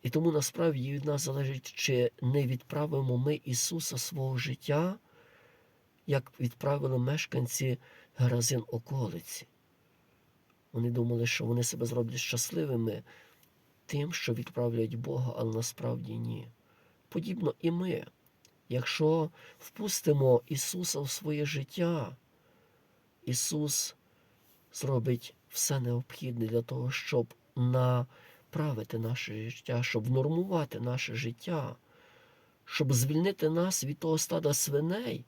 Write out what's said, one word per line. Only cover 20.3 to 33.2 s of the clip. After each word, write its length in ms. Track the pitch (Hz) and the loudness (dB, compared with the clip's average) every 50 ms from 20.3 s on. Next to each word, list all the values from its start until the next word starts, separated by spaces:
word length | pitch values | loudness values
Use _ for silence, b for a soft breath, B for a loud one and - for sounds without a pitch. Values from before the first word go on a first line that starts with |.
| 127 120 - | 6 6 6
Ісуса 540 | - 156 135 - - - 180 180 - - 143 | 0 -4 -4 -4 -4 -4 -4 -2 -2 -2 -2
в 100 | 143 131 | -4 -4
своє 360 | - - - 151 151 147 147 | -6 -6 -4 -4 -2 0 0
життя, 680 | 143 151 143 135 - - - 175 170 175 156 120 90 135 - _ _ b b b b b b b b b b b b b b b b _ _ - | -2 -2 -4 -6 -6 -2 0 0 2 2 0 -2 -4 -8 -14 _ _ b b b b b b b b b b b b b b b b _ _ -4
Ісус 720 | - 123 123 - - 156 151 151 147 143 - - - - _ b b b b b b b b b b _ _ _ _ | -4 -2 -2 -2 -2 0 0 0 0 0 -2 -2 -4 -8 _ b b b b b b b b b b _ _ _ _
зробить 600 | - - - 135 135 123 110 127 123 120 - - - _ _ _ | -12 -6 -2 0 2 2 2 2 0 0 -2 -10 -20 _ _ _
все 320 | - - - - 143 135 | -4 -2 0 0 0 0
необхідне 680 | 123 120 120 120 127 _ - - - 131 120 120 113 | 2 2 0 0 -2 _ -10 -8 -6 -6 -2 -2 -2
для 160 | 110 113 117 | 2 2 2
того, 280 | 117 - 131 127 123 127 | 0 0 -4 -2 -2 -2
щоб 440 | 135 - - - - 127 117 - - _ _ _ _ | -2 -2 -2 2 2 2 2 2 -4 _ _ _ _
направити 1400 | - 123 123 127 127 127 127 123 123 123 - - - - - - - _ _ - 156 151 151 131 110 110 - - 113 | 2 2 4 6 6 6 6 4 2 2 -2 -8 -20 -20 -20 -20 -20 _ _ -4 -2 -2 0 -2 -2 -4 -4 -4 -4
наше 520 | 113 113 123 123 - - 107 110 110 117 | -2 -2 -2 -4 -4 -6 -6 -6 -6 -8
життя, 320 | 117 - - - 123 120 | -10 -10 -6 -2 -2 0
щоб 220 | 123 - - 120 110 | 0 0 0 0 0
внормувати 760 | 120 127 131 131 147 160 170 185 196 185 165 147 - - 104 | 2 2 2 2 2 2 0 0 0 0 0 0 -2 -4 -6
наше 340 | 120 123 123 131 - - 117 | -4 -2 -2 -2 -4 -4 -4
життя, 640 | 117 139 117 117 - - - 175 156 131 - - - B B B B B B B B B B B B B B B B _ | -4 -4 -4 -6 -6 -6 -4 -4 -4 -4 -6 -8 -12 B B B B B B B B B B B B B B B B _
щоб 280 | - - - 151 131 | -8 -2 -2 2 4
звільнити 580 | 135 120 120 135 151 156 | 4 4 4 4 4 4